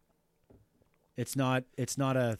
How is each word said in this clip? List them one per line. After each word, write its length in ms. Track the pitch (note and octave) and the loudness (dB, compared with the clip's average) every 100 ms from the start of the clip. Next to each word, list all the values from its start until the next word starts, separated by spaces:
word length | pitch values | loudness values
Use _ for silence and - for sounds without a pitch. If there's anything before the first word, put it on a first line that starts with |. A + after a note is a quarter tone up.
| _ _ _ _ _ - _ _ _ _ _ - | _ _ _ _ _ -20 _ _ _ _ _ -8
It's 180 | A#2+ C#3 | -4 0
not, 280 | B2+ B2+ - - | 2 2 -2 -6
it's 200 | A#2+ - | -4 0
not 200 | C3+ C3 | 0 2
a 200 | A#2+ | 0